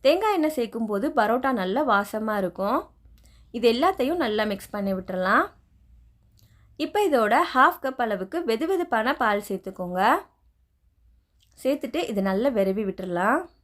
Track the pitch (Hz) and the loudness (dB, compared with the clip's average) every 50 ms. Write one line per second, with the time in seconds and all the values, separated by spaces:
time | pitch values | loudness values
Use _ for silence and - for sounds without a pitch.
0 | - 262 320 381 427 427 403 349 302 311 311 254 233 214 - 233 226 214 208 202 | 4 4 2 4 2 0 2 2 0 0 0 -2 -6 -4 -4 -6 -4 -2 -2 -2
1 | 233 302 311 254 214 208 233 254 262 269 254 214 185 185 196 262 311 262 208 202 | -2 0 0 2 2 2 0 0 0 -2 -2 0 -2 -2 -2 0 2 2 2 2
2 | 202 - - 214 214 220 214 202 190 180 - - 190 202 247 320 - - _ _ | 2 -2 -6 -4 -4 -2 -2 -2 -2 -4 -4 -4 -2 -2 -2 -2 -4 -6 _ _
3 | _ - - - - - - - - _ - 240 233 226 226 240 311 370 381 - | _ -20 -20 -20 -20 -20 -20 -20 -20 _ -6 0 2 2 2 2 0 0 0 0
4 | 247 269 339 359 285 220 214 214 214 214 202 202 - - - 208 196 196 190 185 | -2 -2 0 -2 -2 -2 -2 -2 -2 -2 -4 -8 -10 -12 -10 -6 -4 -4 -4 -6
5 | 185 - 185 185 185 190 214 269 359 403 _ _ _ _ _ _ _ _ - - | -6 -6 -6 -4 0 2 2 2 2 0 _ _ _ _ _ _ _ _ -20 -20
6 | _ _ _ _ _ _ _ _ - _ _ _ _ _ _ - 302 311 - 415 | _ _ _ _ _ _ _ _ -20 _ _ _ _ _ _ -6 -6 -2 0 0
7 | 415 349 294 240 220 208 226 277 349 339 - 254 262 320 - - - 262 254 - | 2 4 4 4 4 4 4 2 2 2 4 4 4 4 4 0 -8 -8 -4 -2
8 | 247 220 208 185 185 190 - 349 339 247 226 220 311 330 392 349 349 349 247 220 | -2 -2 -2 -4 -4 -6 -6 -4 -2 -2 -2 0 0 -2 0 -2 0 0 0 0
9 | 220 247 285 - 254 214 208 202 202 - 196 185 _ 190 185 - 185 175 180 185 | 0 0 0 2 2 0 0 0 -2 -4 -8 -6 _ -12 -10 -8 -8 -4 0 2
10 | 196 226 294 392 381 _ _ _ _ _ _ _ _ _ _ _ _ _ _ _ | 4 4 4 2 0 _ _ _ _ _ _ _ _ _ _ _ _ _ _ _
11 | _ _ _ _ _ _ _ _ _ _ _ - - 262 294 285 - 233 - 330 | _ _ _ _ _ _ _ _ _ _ _ -4 -2 0 0 0 -4 -4 -4 -4
12 | 359 - 220 196 190 196 190 196 240 285 247 214 196 190 190 208 214 190 190 - | -4 -2 -2 0 0 0 0 2 2 2 2 2 2 2 0 0 -2 -4 -4 -6
13 | 190 185 175 170 185 214 262 330 359 - _ _ | -6 -4 -2 0 2 2 2 2 0 -6 _ _